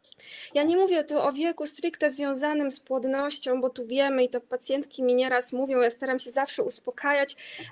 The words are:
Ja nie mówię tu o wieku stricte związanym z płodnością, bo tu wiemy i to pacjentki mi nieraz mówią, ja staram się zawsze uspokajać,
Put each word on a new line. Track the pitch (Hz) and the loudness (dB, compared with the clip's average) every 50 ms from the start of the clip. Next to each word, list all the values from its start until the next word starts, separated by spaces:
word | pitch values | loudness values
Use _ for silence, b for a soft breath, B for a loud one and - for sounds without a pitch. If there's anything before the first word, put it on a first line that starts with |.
| B B B B B B B B B B - | B B B B B B B B B B 0
Ja | 285 | 2
nie | 294 320 349 | 4 4 6
mówię | 381 392 370 349 311 302 | 4 4 4 4 2 0
tu | 302 294 294 | 0 0 2
o | 277 285 | 2 2
wieku | 262 285 320 339 330 - 302 | 2 0 0 -2 -2 -2 -6
stricte | 302 - - 349 339 - - 302 294 | -8 -6 -4 -4 -4 0 0 0 0
związanym | 269 277 285 277 269 254 294 294 302 294 285 269 | 0 0 -2 -2 -2 0 0 0 0 0 0 -2
z | 262 - | -4 -6
płodnością, | - - 262 254 240 262 269 277 285 294 285 - - 254 254 262 | -6 -4 -4 -2 0 0 0 0 -2 -2 -4 -4 -2 -2 0 0
bo | 247 254 | 0 -2
tu | - 262 233 | -4 -6 -6
wiemy | 226 247 277 277 277 269 254 254 | -2 0 2 2 2 2 2 2
i | 254 | 2
to | 247 240 | 0 -4
pacjentki | - - 254 247 - - 269 285 277 - - 269 | -6 -6 -8 -6 -2 -2 -2 -2 -2 -6 -4 0
mi | 254 247 247 | 2 4 4
nieraz | 254 254 254 254 247 247 - | 4 4 2 2 0 0 -2
mówią, | 269 254 277 269 262 247 | -2 -2 -2 0 2 2
ja | 240 240 | 2 2
staram | 233 - 269 269 254 269 | 0 -2 -2 -2 -2 -4
się | - 240 | -4 -4
zawsze | - 269 277 285 - 285 | -2 -2 -2 0 0 -2
uspokajać, | 220 240 - - - 254 - - 294 285 285 277 277 277 B B B B B B B B | -2 -2 -4 -6 -8 -10 -8 -2 0 0 2 2 0 -2 B B B B B B B B